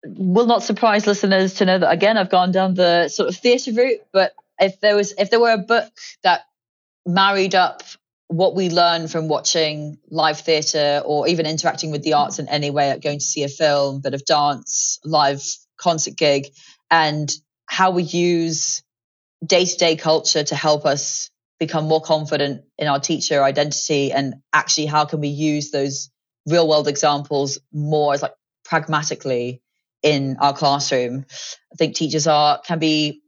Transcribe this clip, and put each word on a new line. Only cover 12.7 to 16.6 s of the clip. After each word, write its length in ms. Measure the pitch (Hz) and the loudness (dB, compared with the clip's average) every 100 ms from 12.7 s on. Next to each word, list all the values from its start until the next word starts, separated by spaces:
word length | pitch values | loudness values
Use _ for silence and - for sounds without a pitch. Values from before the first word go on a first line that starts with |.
way, 180 | 143 143 | 0 0
like 140 | 135 | -2
going 160 | 151 143 | -4 -4
to 60 | |
see 180 | 139 156 | -4 -4
a 60 | 143 | -6
film, 520 | 139 160 143 139 135 | -2 0 2 0 -2
bit 140 | 135 | -6
of 100 | 135 | -6
dance, 760 | - 151 147 135 - - - - | 0 2 2 -2 -6 -4 -4 -4
live 400 | 151 156 143 139 - - _ _ | -2 0 2 0 -6 -12 _ _
concert 400 | - 160 - - | -2 -2 -4 0
gig, 300 | 151 143 139 _ | 2 2 -2 _